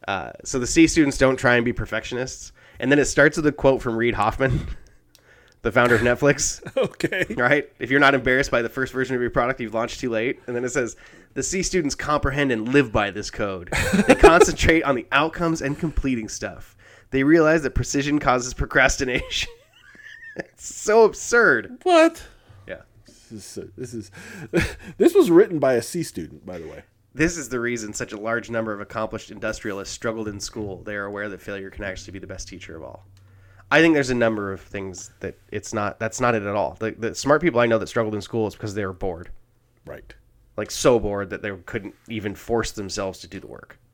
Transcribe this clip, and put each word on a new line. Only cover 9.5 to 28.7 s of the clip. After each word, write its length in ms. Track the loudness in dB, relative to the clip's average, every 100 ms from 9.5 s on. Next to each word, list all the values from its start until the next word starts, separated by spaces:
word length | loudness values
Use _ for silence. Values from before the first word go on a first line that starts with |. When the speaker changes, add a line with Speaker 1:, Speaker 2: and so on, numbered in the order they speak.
| -2
Speaker 1:
you've 120 | -4
launched 280 | -4 -4 -4
too 80 | -4
late." 320 | -2 -2 -6 -6
And 80 | -6
then 100 | -2
it 40 |
says, 280 | -2 -4 -6 -20 -20 _ -8
"The 80 |
C 200 | -4 -2
students 320 | 0 0 -2 -4
comprehend 560 | -2 0 0 0 0
and 220 | 0 2
live 180 | 2 4
by 200 | 0 -2
this 200 | -4 -10
code. 380 | -6 -6 -6 -6 -4 0 0 4
They 80 | 8
<laughs> 140 | 8
concentrate 500 | 8 4 4 2 4
on 120 | 2 -2
the 100 | 0
outcomes 480 | 0 0 -2 -2 -2
and 160 | -4 -4
completing 480 | -2 -2 -2 -2 -4
stuff. 480 | -8 -10 -10 -20 _ -20 -20 _
They 120 | 0
realize 380 | 6 6 6 4
that 80 | 2 -2
precision 440 | 0 -2 0 0
causes 340 | 2 0 -2
procrastination." 960 | -8 -2 4 4 2 -2 -4 -4 -6 -6 -10
<laughs> 800 | _ _ _ -20 -20 -20 -16 -14
It's 380 | -14 _ -16 -10
so 280 | 2 6
absurd. 760 | 6 4 0 4 4 2 -2 -6
Speaker 2:
What? 420 | 4 6 6 2 -20 _ _ -20 -16
Speaker 1:
Yeah. 140 | -16 _ _ -20 _ _
Speaker 2:
This 280 | -18 -14 -14
is, 120 | -14 -14
this 160 | -12
is, 180 | -12 -14 -18 -18 -16 -2
<laughs> 440 | -2 -2 -6 -18 2
this 160 | 4
was 160 | 6 6
written 300 | 6 6 4
by 140 | 2
a 80 | 2
C 220 | 0 -8
student, 420 | -8 -8 -12 -14 -14
by 120 | -12
the 100 | -12
way. 160 | -16 -20 _ _
Speaker 1:
"This 220 | -4 -2 -2
is 120 | -8
the 100 | -6
reason 340 | -4 -6 -8
such 200 | -10 -10
a 40 | -8
large 300 | -4 -6 -4
number 240 | -6 -4